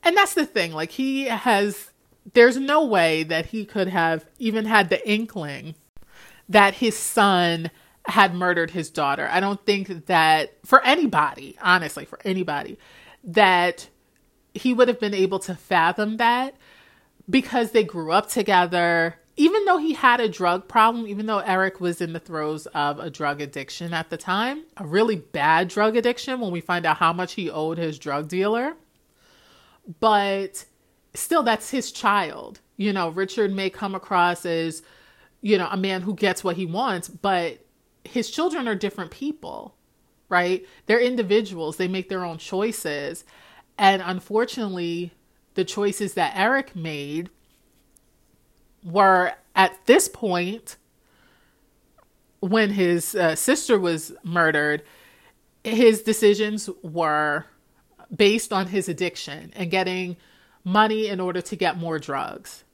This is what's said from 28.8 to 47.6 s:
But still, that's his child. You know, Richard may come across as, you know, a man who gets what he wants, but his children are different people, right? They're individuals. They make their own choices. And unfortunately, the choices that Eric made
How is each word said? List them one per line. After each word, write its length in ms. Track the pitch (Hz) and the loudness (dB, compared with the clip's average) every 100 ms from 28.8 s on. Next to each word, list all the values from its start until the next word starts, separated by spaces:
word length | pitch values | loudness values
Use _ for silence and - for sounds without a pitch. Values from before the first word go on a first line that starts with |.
| _ _ _ _ _ _ _ _ _ _ - 165 | _ _ _ _ _ _ _ _ _ _ -20 0
But 640 | 220 208 202 196 196 - - _ _ _ _ | 2 4 2 -2 -6 -10 -20 _ _ _ _
still, 280 | - - 330 | -12 -2 0
that's 280 | 240 214 - | 2 0 -2
his 220 | 269 - | -6 -6
child. 680 | - 226 202 170 127 - - _ - | -2 0 0 -2 -8 -14 -18 _ -4
You 160 | 208 | -2
know, 160 | 196 170 | -2 -4
Richard 440 | 165 190 214 208 | -2 -4 0 -2
may 180 | 196 190 | 0 -4
come 240 | 185 202 | -6 -8
across 500 | 190 - 190 175 175 | -8 -2 2 2 0
as, 380 | 180 165 165 160 - _ _ _ _ _ | -4 -2 -4 -8 -16 _ _ _ _ _
you 160 | 202 202 | 0 0
know, 120 | 180 | 0
a 60 | 196 | -4
man 260 | 190 190 | -2 -4
who 120 | 185 | -4
gets 280 | 185 202 - | -2 -2 0
what 140 | 190 175 | -4 -4
he 100 | 180 | -4
wants, 420 | 175 254 185 - | -4 -2 -4 -8
but 560 | - 202 185 170 120 _ _ _ _ | -6 -2 0 -2 -8 _ _ _ _
his 260 | - 254 220 | -8 -6 -6
children 380 | - 339 302 247 | -2 -2 -2 -4
are 60 | |
different 360 | 202 202 - 170 | -4 -4 -6 -14
people, 640 | - 277 302 - 55 - _ _ _ _ _ _ | -10 -10 -10 -12 -14 -16 _ _ _ _ _ _
right? 380 | 180 180 185 - - _ | 0 2 -2 -6 -20 _
They're 140 | 220 | 2
individuals. 760 | 247 254 196 208 208 185 156 160 | 2 0 2 2 0 -6 -8 -4
They 120 | 185 | -4
make 200 | 185 185 | -4 -6
their 160 | 190 | -8
own 140 | 180 160 | -8 -10
choices. 840 | - 190 214 220 165 147 143 170 - - - - _ - | -8 -4 -4 -4 -6 -6 -8 -10 -18 -20 -20 -20 _ 2
And 240 | 196 196 | 4 4
unfortunately, 1080 | 175 180 - 214 240 - 214 185 170 170 175 _ _ _ _ | -2 -8 -4 -2 -2 -4 -6 -4 -6 -6 -8 _ _ _ _
the 100 | - | -6
choices 500 | 180 - 202 196 202 | -4 -2 -2 -2 -6
that 180 | - 156 113 | -2 -2 0
Eric 380 | 208 269 269 185 | 0 0 -2 -8
made 540 | 165 151 143 151 175 _ _ _ | -8 -8 -6 -8 -8 _ _ _